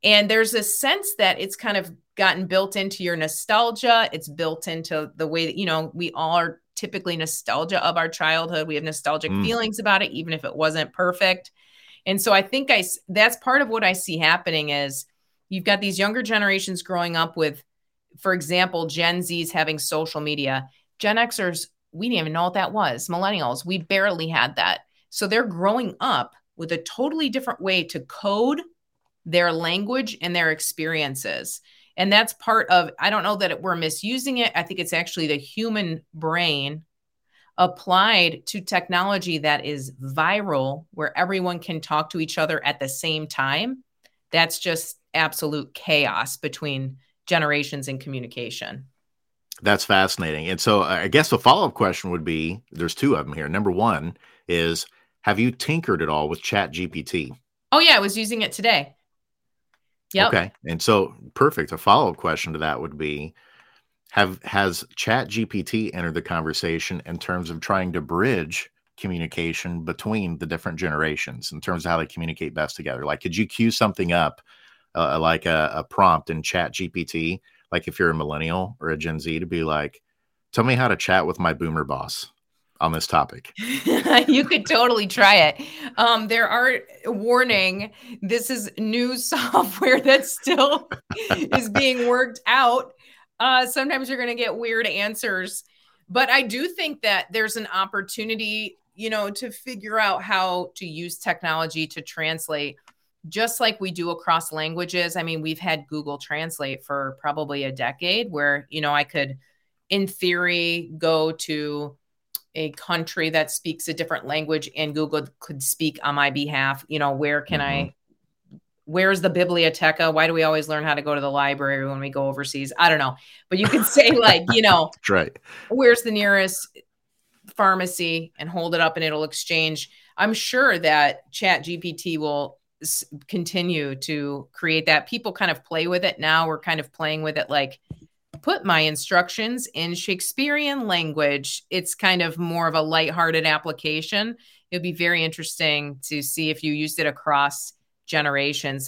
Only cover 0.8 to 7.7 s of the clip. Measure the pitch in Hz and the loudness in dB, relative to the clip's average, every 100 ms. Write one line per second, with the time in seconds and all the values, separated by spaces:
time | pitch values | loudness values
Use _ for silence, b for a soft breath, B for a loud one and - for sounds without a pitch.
0.8 | 269 381 403 - 196 - 196 - 240 202 | 0 0 -2 2 2 2 -4 -6 -2 -2
1.8 | 175 170 _ - 190 175 185 185 196 202 | -4 -14 _ 2 2 2 0 0 0 -2
2.8 | 196 196 175 170 156 156 - 214 233 214 | -4 -4 -4 -2 -4 -6 0 2 2 0
3.8 | - 226 226 160 160 147 160 165 - 165 | 4 4 4 -4 -12 -4 -4 -4 -8 -8
4.8 | 165 156 151 - 160 165 165 160 190 160 | -4 -4 -6 -6 -4 -2 -2 -2 -2 -2
5.8 | 160 165 175 - 160 170 170 165 _ - | -4 -6 -8 -4 2 2 2 -4 _ -10
6.8 | - 196 180 165 156 - - 127 165 | -8 -6 -6 -4 -4 -6 -4 -2 0